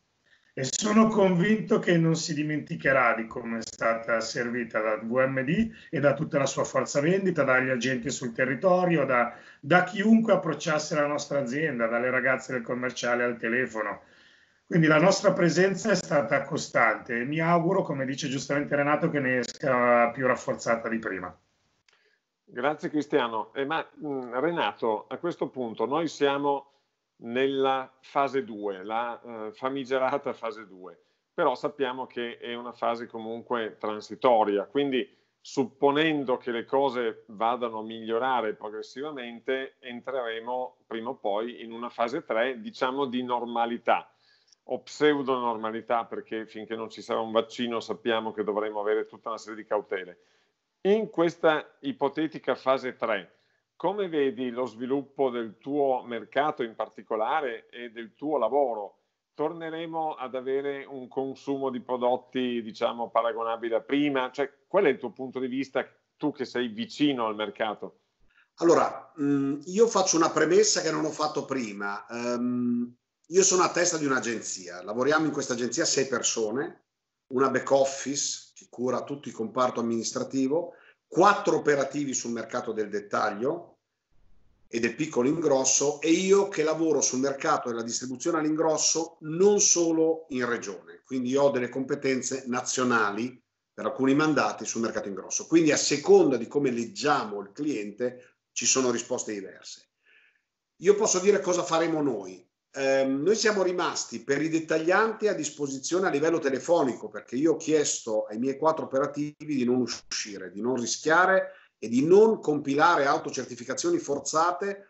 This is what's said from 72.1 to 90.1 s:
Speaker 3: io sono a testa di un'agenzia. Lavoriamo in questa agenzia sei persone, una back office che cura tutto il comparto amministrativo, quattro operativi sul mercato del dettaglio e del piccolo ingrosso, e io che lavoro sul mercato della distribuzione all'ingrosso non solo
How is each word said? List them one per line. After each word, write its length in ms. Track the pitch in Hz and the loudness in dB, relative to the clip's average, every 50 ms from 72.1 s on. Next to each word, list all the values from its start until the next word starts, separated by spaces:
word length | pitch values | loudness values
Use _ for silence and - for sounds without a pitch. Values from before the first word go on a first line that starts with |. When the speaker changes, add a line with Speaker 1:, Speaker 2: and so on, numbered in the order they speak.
| 117 120 120 120 120 120 123 123 123 123 123 120 120 120 120 120 - _ _ _ _ _ _ | -8 -6 -4 -2 -2 -2 -2 -2 -2 0 0 0 0 -2 -2 -6 -10 _ _ _ _ _ _
Speaker 3:
io 160 | - 170 190 185 | 0 2 4 4
sono 180 | - - 185 | 6 4 4
a 100 | 170 - | 2 2
testa 280 | - 170 180 170 165 156 | 2 2 2 2 0 0
di 60 | 147 | 0
un'agenzia. 760 | 135 131 123 107 117 113 101 - - - 95 90 87 87 90 | 0 0 0 0 -2 -4 -4 -6 -8 -10 -12 -12 -14 -14 -14
Lavoriamo 460 | 90 101 107 123 127 143 156 156 160 | -10 -6 -4 0 2 2 2 2 2
in 40 | 147 | 0
questa 220 | - 139 127 - 123 | -2 -2 -4 -4 -4
agenzia 320 | 117 123 117 123 160 165 | -2 -2 -4 -2 -2 0
sei 220 | - - 139 131 | 0 2 0 0
persone, 800 | 127 123 117 - - - 117 110 104 113 139 165 190 - _ _ _ _ _ _ _ _ _ _ | 0 0 -2 -2 -2 -2 0 -2 -2 -2 -4 -4 -6 -8 _ _ _ _ _ _ _ _ _ _
una 240 | - 131 131 135 127 | -4 0 2 2 2
back 180 | 123 120 - - | 2 0 2 4
office 840 | 139 135 131 - - - - 131 143 139 - - - - - _ _ | 4 4 4 2 0 -6 -6 -6 -4 -4 -4 -4 -6 -10 -14 _ _
che 100 | - - _ | -20 -20 _
cura 320 | - 120 123 127 123 110 - | -8 -4 -2 -2 -2 -2 -4
tutto 240 | - 143 143 - | -6 -10 -10 -10
il 80 | 123 - | -12 -8
comparto 460 | - 110 104 - 131 127 120 - 120 | -8 -8 -4 0 0 0 0 0 -2
amministrativo, 920 | 117 117 117 113 104 - - 123 120 - 135 135 131 131 151 170 175 - - - - - _ _ _ - | -2 -2 -2 -2 -2 -4 -4 -6 -6 -4 -2 0 0 2 2 0 -2 -4 -10 -18 -20 -20 _ _ _ -2
quattro 460 | - 156 190 202 196 - - 170 160 | 4 6 6 6 6 4 2 2 2
operativi 580 | 143 - 147 147 135 127 - - 147 143 131 120 | 2 2 2 2 2 2 -2 -2 -4 -4 -4 -4
sul 180 | - - 120 | -4 -4 -4
mercato 420 | 117 113 110 - 123 123 - 117 104 | -6 -6 -6 -6 -6 -6 -4 -4 -4
del 160 | 107 104 98 | -4 -4 -4
dettaglio 880 | 101 101 101 - 123 117 110 107 101 104 120 147 170 175 - - _ _ _ _ _ _ _ _ _ _ _ - - - _ _ _ _ _ | -4 -6 -6 -2 -2 0 0 0 -2 -2 -2 -4 -4 -4 -10 -16 _ _ _ _ _ _ _ _ _ _ _ -20 -20 -20 _ _ _ _ _
e 140 | - - 117 | -8 -4 -2
del 120 | 117 117 - | -2 -2 -2
piccolo 360 | - 156 - - 123 123 139 | -2 -4 -2 0 0 2 2
ingrosso, 720 | 160 165 151 143 135 131 131 - - - 143 147 143 - | 2 2 2 2 2 2 2 2 2 2 2 0 -2 0
e 80 | 156 165 | 2 2
io 400 | 165 185 190 190 196 196 196 - | 2 2 4 4 4 4 4 2
che 140 | - 156 151 | 0 0 0
lavoro 360 | 156 156 160 165 160 143 131 | 0 2 0 2 2 2 2
sul 220 | - - 127 131 | 2 0 0 0
mercato 480 | 135 139 135 - 160 156 143 139 - 123 | 0 -2 -2 -2 0 0 0 0 0 -4
della 120 | 113 117 | -6 -4
distribuzione 580 | 113 117 113 - 123 131 127 123 - 170 160 156 | -6 -4 -6 -6 -6 -8 -8 -4 -2 -2 0 0
all'ingrosso 760 | 156 151 156 156 165 160 156 147 - - - 160 160 - - - | 0 0 0 2 2 2 2 2 2 0 0 0 -2 -6 -8 -12
non 400 | 156 156 160 170 196 208 208 196 | -8 -4 2 4 6 6 6 6
solo 640 | - - - 175 170 165 160 160 160 165 | 6 4 4 4 4 2 4 4 4 4